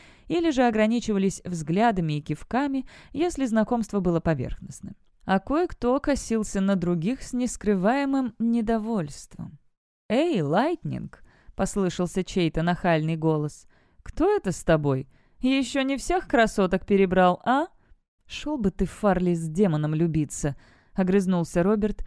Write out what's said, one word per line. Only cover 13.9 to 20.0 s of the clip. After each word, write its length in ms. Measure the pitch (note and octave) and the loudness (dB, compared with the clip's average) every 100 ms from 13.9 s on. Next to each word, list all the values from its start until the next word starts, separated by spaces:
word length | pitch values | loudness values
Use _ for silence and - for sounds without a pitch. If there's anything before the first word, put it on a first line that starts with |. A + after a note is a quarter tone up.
| _ | _
«Кто 320 | - - F4+ | -10 0 2
это 180 | G4+ G3 | 2 -2
с 120 | D#3+ | -2
тобой? 440 | - D#3+ C#3+ C3 C3+ - _ - | 2 2 2 -2 -4 -16 _ -4
Ещё 440 | B3+ C4+ C4 C#4 | 0 0 0 -2
не 140 | C4+ C4+ | -2 -2
всех 300 | - F4+ - | 0 -2 2
красоток 580 | B3 A3 - F#3 F#3 | 4 4 4 2 0
перебрал, 560 | - G3 F#3+ F3+ F3+ F3+ | 2 2 4 6 4 4
а?» 220 | - C4+ F4 _ _ _ _ _ - | 0 0 0 _ _ _ _ _ -16
«Шёл 320 | - D4 D4+ | -10 -6 -2
бы 120 | G3 | -2
ты, 160 | - F#3 | 0 -4
Фарли, 480 | - G#3 F3+ F3+ | 0 2 2 2
с 140 | E3+ D#3+ | 0 -2
демоном 460 | D#3+ G3+ D3+ D3+ | 2 2 2 0
любиться!» — 640 | D#3 | 0